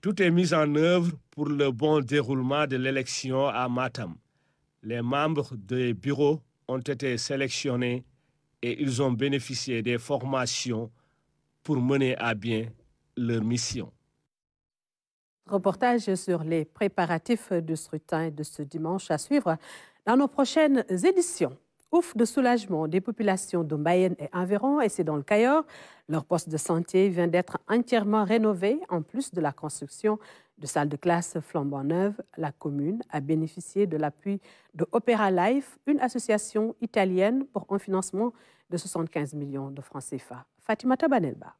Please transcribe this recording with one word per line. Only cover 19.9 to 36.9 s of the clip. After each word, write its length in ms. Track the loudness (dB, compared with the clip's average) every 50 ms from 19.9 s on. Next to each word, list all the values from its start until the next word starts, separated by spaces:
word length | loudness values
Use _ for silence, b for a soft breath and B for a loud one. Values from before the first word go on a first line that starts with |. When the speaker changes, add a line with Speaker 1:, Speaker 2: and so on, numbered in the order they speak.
| B B B
Speaker 2:
dans 100 | 2 4
nos 120 | 4 4 2
prochaines 560 | 2 0 0 2 4 4 4 6 4 4 2 0
éditions. 680 | -2 2 4 4 4 4 2 0 0 -2 -2 -2 -2 -8 _ _ _ _ -12 _
Ouf 240 | 2 2 2 2 2
de 80 | 0 0
soulagement 600 | 2 2 2 4 4 4 2 2 0 -2 -2 0
des 140 | 0 0 0
populations 640 | 0 -2 -4 _ 0 0 0 0 -2 -2 -2 -2 0
de 100 | 0 -2
Mbayène 400 | -2 2 4 4 4 4 4 2 -2
et 100 | -8 -8 -4
environ, 460 | -4 -2 0 0 0 2 2 2 2
et 100 | 2 0
c'est 140 | 0 0 -2
dans 120 | 0 0
le 60 | -2 0
Cayor. 420 | 2 4 4 6 6 4 4 2 B B B B B B B B -4
Leur 160 | -4 -4 -2
poste 260 | _ -2 -2 -2 -2
de 80 | -4 -4
santé 500 | -2 0 0 0 0 2 2 4 4 4
vient 200 | 4 2 0 2
d'être 300 | 2 0 0 0 -6 -10 _
entièrement 580 | 0 0 0 2 2 2 0 2 2 2 2 2
rénové. 540 | 2 2 2 4 2 2 2 2 0 0 0 -2 -4
En 100 | -4 -4
plus 320 | -4 _ _ -8 -6 -6 -4
de 80 | -2
la 120 | -2 -2 -2
construction 680 | -4 -10 -10 -10 -10 -12 -14 -14 -2 0 0 0 0 B B B B B B B _
de 80 | -12
salles 240 | -4 -2 0 0 0
de 60 | -2
classe 420 | -2 0 2 2 2 0 -4 -6 -8
flambant 440 | -8 -4 -4 -4 -2 -2 -4 -4 -2
neuves, 360 | 0 0 2 0 0 -2 -4 -14 _ -8
la 160 | -6 -6 -6 -6
commune 480 | _ -8 -6 -4 -2 -2 -2 -4 -4 -6 _
a 120 | -6 -6
bénéficié 640 | -2 0 0 0 0 -2 -6 -12 -16 -8 -2 0 0
de 100 | 0 0
l'appui 420 | -2 -2 -2 -4 _ _ -6 -6 -6 b b b b b b b
de 100 | -4 -4 0 0
Opéra 380 | 0 2 2 2 2 2 2
Life, 480 | 2 2 2 2 2 0 -2 -4 -16 _ _
une 140 | 0 0 2
association 760 | 2 0 -2 -4 0 0 0 0 0 -2 -2 -2 -2 -2 -4 _ -8
italienne 640 | -4